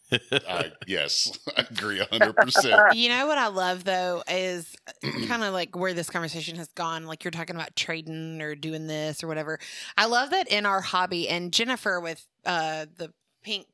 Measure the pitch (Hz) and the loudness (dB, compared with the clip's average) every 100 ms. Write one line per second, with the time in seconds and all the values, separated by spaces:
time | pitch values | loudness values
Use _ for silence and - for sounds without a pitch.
0 | - 120 - 139 87 90 82 - 95 92 | 0 0 2 -2 0 -2 -2 -6 -4 -2
1 | 73 - - - - - - 107 104 98 | 0 0 -2 -4 -8 -2 -2 -2 -4 -2
2 | 101 - 214 - 127 - 127 110 208 226 | 0 4 4 6 4 6 6 8 8 8
3 | 240 247 285 294 233 190 180 185 185 185 | 4 2 2 2 2 0 0 0 0 0
4 | 180 175 - 185 185 180 165 - - - | 0 -2 -2 -2 -2 -4 -8 -16 -20 -10
5 | - - 233 240 208 190 170 180 185 175 | -8 -4 -2 0 0 -2 -4 -2 -2 0
6 | 165 180 165 165 156 165 160 - 165 165 | -2 -2 -4 -4 -8 -8 -10 -6 -4 -4
7 | 160 160 180 165 165 170 160 - - 165 | -8 -8 -6 -6 -6 -6 -6 -4 -2 -4
8 | 160 160 160 160 151 147 156 160 160 156 | -6 -6 -6 -6 -8 -6 -6 -6 -4 -4
9 | 156 147 165 156 151 156 - - - - | -4 -4 -6 -4 -4 -6 -8 -14 -6 0
10 | 220 240 269 370 359 208 208 190 190 180 | 4 4 2 2 2 2 4 2 2 0
11 | 185 175 165 170 175 170 233 247 208 180 | 0 0 -2 -2 0 0 2 0 0 -2
12 | 170 160 - _ - 175 160 156 156 170 | -2 -8 -12 _ -2 0 0 -2 -8 -10
13 | 160 _ _ _ 196 202 - | -12 _ _ _ -8 -8 -8